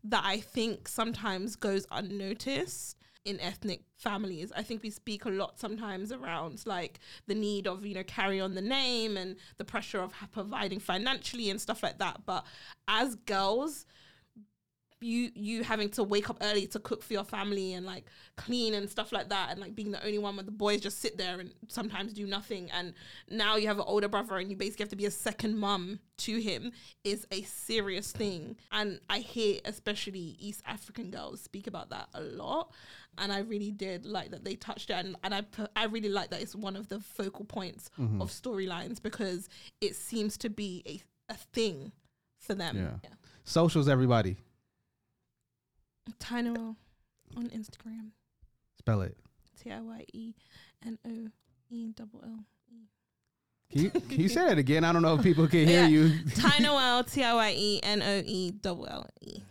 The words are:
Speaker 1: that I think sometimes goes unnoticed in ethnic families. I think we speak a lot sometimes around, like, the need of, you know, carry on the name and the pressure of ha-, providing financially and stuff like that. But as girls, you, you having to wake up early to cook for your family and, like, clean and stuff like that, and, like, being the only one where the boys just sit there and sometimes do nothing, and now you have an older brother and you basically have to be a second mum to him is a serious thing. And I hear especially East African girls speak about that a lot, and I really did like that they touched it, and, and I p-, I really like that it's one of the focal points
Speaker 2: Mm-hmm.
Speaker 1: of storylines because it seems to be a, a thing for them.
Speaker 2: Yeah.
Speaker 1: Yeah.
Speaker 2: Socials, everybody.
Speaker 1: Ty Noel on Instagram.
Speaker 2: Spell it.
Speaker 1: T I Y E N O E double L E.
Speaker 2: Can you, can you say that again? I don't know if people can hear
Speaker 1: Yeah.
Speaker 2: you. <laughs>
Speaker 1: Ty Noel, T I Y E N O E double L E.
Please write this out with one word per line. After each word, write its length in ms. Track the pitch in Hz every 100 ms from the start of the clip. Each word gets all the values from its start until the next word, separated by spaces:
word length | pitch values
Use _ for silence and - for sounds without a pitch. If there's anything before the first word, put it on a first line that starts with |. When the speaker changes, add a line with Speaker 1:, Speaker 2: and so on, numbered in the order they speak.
Speaker 1:
that 200 | 208 208
I 160 | 196 202
think 480 | 208 - 226 202 -
sometimes 640 | - 226 233 214 185 208
goes 320 | - 214 196 196
unnoticed 1040 | - 196 196 196 220 262 269 359 - - - _ _
in 140 | - 196
ethnic 420 | 175 - 208 180 _ _
families. 520 | 226 202 202 170 185 -
I 60 |
think 200 | 214 226
we 60 | 214
speak 380 | 208 - 208 240
a 20 |
lot 300 | 190 190 -
sometimes 540 | 220 208 220 190 208
around, 500 | 254 247 165 165 208
like, 340 | - 190 165 - - - -
the 80 |
need 320 | 208 208 208 196
of, 180 | 190
you 100 | 202
know, 100 | 185
carry 360 | 185 - 196 190
on 140 | 190
the 80 | 185
name 560 | 202 269 254 240 220 196
and 180 | 185 190 - -
the 60 |
pressure 360 | 208 226 202 202
of 120 | 180
ha-, 160 | - 196
providing 460 | 220 214 214 202 190
financially 720 | - 190 240 269 - 247 214
and 100 | 196
stuff 220 | - 220
like 160 | - -
that. 260 | 185 -
But 220 | - 185 - - - - -
as 300 | 214 262 226
girls, 680 | - 196 196 220 302 294 - - - _ _ - 208 _ _ _ _ _
you, 300 | 233 233 240 240
you 260 | 208 226
having 260 | 233 220 208
to 120 | 208
wake 260 | 202 202 208
up 100 | -
early 260 | 208 208 196
to 140 | 226
cook 240 | - 233
for 80 | -
your 100 | 208
family 520 | 202 214 202 202 190
and, 120 | 185 185
like, 200 | 185 - - - -
clean 380 | - 247 226
and 160 | 214 202
stuff 220 | - 226
like 160 | 214 185
that, 220 | 196 170
and, 80 | 175
like, 160 | 190 214
being 160 | 208
the 120 | 202
only 140 | 208 208
one 160 | 208
where 80 | 196
the 60 | 190
boys 300 | 208 208 208
just 180 | 202 -
sit 180 | 233 185
there 220 | 185 180
and 140 | 185 - 214
sometimes 440 | - 214 202 196
do 140 | 208 202
nothing, 420 | 196 202 202 180
and 220 | 175 180 - - - -
now 240 | 220 208
you 140 | 220 214
have 100 | 208
an 60 | -
older 220 | 208 208
brother 300 | 202 226 190
and 120 | 190
you 60 | 196
basically 260 | 196 208
have 60 | 208
to 60 | 208
be 100 | 202
a 40 |
second 460 | 202 226 208 226 214
mum 440 | 202 196 175 208 _ -
to 220 | - 226
him 320 | 214 143 233 233 - -
is 240 | 202 202 -
a 120 | 190
serious 680 | 190 - - 226 202 185 202
thing. 460 | - 208 175 151 220 _
And 260 | 214 208 185 -
I 100 | 202
hear 420 | 226 240 214 196 -
especially 680 | 214 - 208 - 190 170 -
East 220 | 202 202 -
African 460 | 214 - 214 262
girls 280 | - 76 -
speak 260 | - 196 202
about 220 | 170 -
that 180 | - -
a 60 | -
lot, 500 | 151 - - 302 - - - - - -
and 140 | 196
I 80 | 196
really 300 | 220 208 208
did 340 | 202 190 180
like 280 | 220 214 208
that 120 | 180
they 120 | 196 190
touched 340 | - - -
it, 40 |
and, 200 | 180 185 180
and 100 | 190
I 100 | 196
p-, 200 | 208 - 208 -
I 80 |
really 240 | 220 220 208
like 220 | 196 170
that 120 | 170
it's 140 | 220 -
one 180 | 208
of 140 | 190 208
the 100 | 202
focal 460 | 208 - 196 196
points 440 | 208 220 185 - - -
Speaker 2:
Mm-hmm. 200 | 117 190
Speaker 1:
of 100 | 196
storylines 680 | - 254 208 190 175 208 240
because 480 | 220 - 202 180 196 - - _
it 140 | 208
seems 420 | - - 233 214 -
to 120 | 233
be 320 | 208 208 180 - 151 - _ -
a, 40 |
a 40 | 220
thing 560 | - - 226 156 170 - _ _ _ _
for 140 | -
them. 220 | 196 170 110
Speaker 2:
Yeah. 140 | 87 58
Speaker 1:
Yeah. 60 | - - - -
Speaker 2:
Socials, 440 | - 165 170 160 139
everybody. 480 | 131 131 117 95 92 - _ _ _ _ _ _ _ _ _ _ _ _ _ _ _ - -
Speaker 1:
Ty 240 | - 240
Noel 340 | 240 233 226 226 _ _ _ _ _ -
on 120 | 240
Instagram. 640 | 226 214 - 226 226 220 _ _ _ - _ _ _
Speaker 2:
Spell 240 | - 107
it. 140 | 92 - _ _ _ -
Speaker 1:
T 80 | 233
I 100 | 208
Y 240 | 226 226 -
E 220 | - 226 220 _ - - _ 226
N 120 | 226 233
O 220 | 226 220 _ _ _ _
E 180 | 233 226
double 320 | 220 220 226
L 200 | - 226 208 _ _
E. 40 | 233 214 _ _ _ _ _ _ _ _
Speaker 2:
Can 120 | 139
you, 60 | 175
can 300 | 359 - 254
you 80 | 185
say 180 | 247 349
that 100 | 180
again? 260 | 131 156
I 80 | 165
don't 100 | 170
know 120 | 165 156
if 60 |
people 240 | 196 156 160
can 200 | 170 156
hear 160 | 175
Speaker 1:
Yeah. 60 | 170
Speaker 2:
you. 240 | 156 160 156
<laughs> 100 | 151 180
Speaker 1:
Ty 220 | 240 294
Noel, 440 | 294 285 254 247
T 180 | 247 -
I 120 | 247
Y 200 | 233 214 -
E 240 | 208 202
N 200 | - 208
O 200 | 190 202
E 260 | - 185 180
double 340 | 202 202 175 -
L 200 | - - -
E. 220 | - - 95